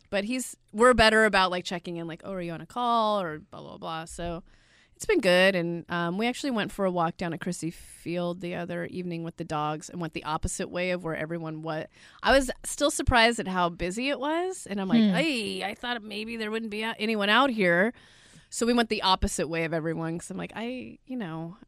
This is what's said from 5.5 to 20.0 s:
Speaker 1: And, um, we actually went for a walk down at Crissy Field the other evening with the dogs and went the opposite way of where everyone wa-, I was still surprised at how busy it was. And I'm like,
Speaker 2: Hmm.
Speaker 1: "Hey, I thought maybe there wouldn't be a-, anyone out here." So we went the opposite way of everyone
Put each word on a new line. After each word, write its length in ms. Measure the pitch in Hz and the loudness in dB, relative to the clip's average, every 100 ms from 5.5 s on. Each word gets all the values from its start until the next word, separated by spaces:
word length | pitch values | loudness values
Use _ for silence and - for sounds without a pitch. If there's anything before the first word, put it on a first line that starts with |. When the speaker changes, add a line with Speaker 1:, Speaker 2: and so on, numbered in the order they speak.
| 185 | 4
Speaker 1:
And, 280 | 170 170 - | -2 -4 -4
um, 280 | 175 170 190 | -4 -2 0
we 80 | 233 | -2
actually 240 | 247 285 | -2 -2
went 200 | 226 190 | -2 -2
for 140 | - 190 | 0 0
a 60 | |
walk 260 | 180 170 - | 2 -2 -2
down 160 | 175 | -6
at 80 | 175 | -4
Crissy 320 | 185 175 170 | -6 -4 -6
Field 680 | - - - 156 175 175 180 | -8 -20 -14 -6 -4 -4 -4
the 160 | 175 175 | -6 -6
other 300 | 175 175 170 | -6 -6 -6
evening 380 | 180 175 165 165 | -6 -6 -6 -8
with 100 | - | -8
the 80 | |
dogs 460 | 165 151 151 156 - | -6 -2 -2 -4 -8
and 100 | 180 | -8
went 140 | 160 | -6
the 100 | 170 | -6
opposite 460 | 147 160 196 - - | -6 -4 -4 -4 -6
way 220 | 175 180 | -2 -2
of 120 | 180 | -2
where 140 | 165 156 | -4 -6
everyone 460 | 156 170 160 156 | -6 -6 -8 -8
wa-, 200 | 160 156 - _ - - | -6 -8 -8 _ -20 -4
I 80 | 208 | 4
was 180 | 269 - - | 4 4 -6
still 280 | - - 294 | -8 0 0
surprised 480 | - 285 247 226 226 | 2 2 6 4 4
at 60 | 180 | -2
how 180 | 185 175 | 0 0
busy 400 | 170 180 208 269 | 0 -6 -4 -4
it 140 | 240 | -2
was. 440 | 285 330 370 370 - | -2 -2 -2 -6 -8
And 100 | 202 | -4
I'm 80 | 190 | 4
like, 140 | 233 | 6
Speaker 2:
Hmm. 80 | 214 | 6
Speaker 1:
"Hey, 540 | 185 320 247 202 185 185 | 4 2 0 -4 -6 -6
I 80 | 220 | -6
thought 260 | 240 240 | -6 -6
maybe 360 | 214 208 220 226 | -8 -8 -8 -6
there 120 | 214 | -4
wouldn't 220 | 226 226 | -4 -4
be 120 | 208 | -4
a-, 120 | 220 - | -6 -2
anyone 300 | 214 220 202 | 0 2 4
out 200 | 226 277 | 6 4
here." 420 | 220 180 170 220 - - - - - - | 4 4 6 4 0 -20 -20 -20 -20 -12
So 160 | - 233 | -2 2
we 80 | |
went 140 | 240 226 | 2 2
the 120 | 214 | 0
opposite 460 | - 185 196 - 151 | 2 2 2 0 -2
way 160 | 165 165 | -2 -2
of 80 | |
everyone 440 | 165 165 165 | -2 -2 -4